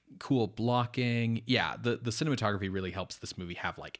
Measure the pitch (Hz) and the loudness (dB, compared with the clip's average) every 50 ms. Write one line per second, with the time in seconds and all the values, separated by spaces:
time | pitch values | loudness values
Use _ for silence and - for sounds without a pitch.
0 | _ _ - - - - 139 127 113 95 110 - 110 120 120 123 123 117 - - | _ _ -16 -14 0 2 4 4 4 2 0 0 0 2 4 2 2 0 0 0
1 | 123 120 120 117 117 113 117 110 110 117 127 113 87 80 58 - 110 120 117 - | 0 2 2 2 2 2 0 0 2 2 4 4 4 2 0 0 0 0 0 2
2 | - 120 113 - 160 156 139 - 117 107 101 98 98 95 92 95 95 92 87 95 | 0 -2 -2 0 0 0 2 2 2 2 2 2 0 -2 -2 -2 -2 -2 -4 -4
3 | 92 - - - - - - - 90 87 87 - - 90 82 - 71 78 - - | -6 -6 -8 -12 -10 -12 -8 -8 -8 -8 -8 -4 -4 -4 -4 -6 -12 -14 -16 -10